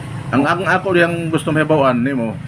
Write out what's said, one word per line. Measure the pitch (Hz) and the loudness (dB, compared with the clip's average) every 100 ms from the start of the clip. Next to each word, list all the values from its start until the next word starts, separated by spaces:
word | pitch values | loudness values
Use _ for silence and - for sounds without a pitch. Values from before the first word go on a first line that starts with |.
| - - - | -12 -10 -4
Ang, | 123 | 0
ang | 143 170 175 | 0 0 0
ako | 185 190 175 | 0 2 2
yang | 170 170 165 | 2 0 -2
gusto | 156 - | -2 0
mahibawan | 151 151 156 135 123 | 0 2 4 4 2
nimo, | 127 135 113 104 | 0 -2 -4 -6